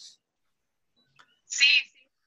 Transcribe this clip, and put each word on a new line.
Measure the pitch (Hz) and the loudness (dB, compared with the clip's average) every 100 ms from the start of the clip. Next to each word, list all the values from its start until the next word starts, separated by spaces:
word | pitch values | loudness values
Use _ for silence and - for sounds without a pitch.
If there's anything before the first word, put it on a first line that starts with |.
| - - _ _ _ _ _ _ _ _ _ _ - _ | -20 -20 _ _ _ _ _ _ _ _ _ _ -20 _
Sí, | - - | -10 0
sí. | 277 320 - _ _ _ | 2 2 -2 _ _ _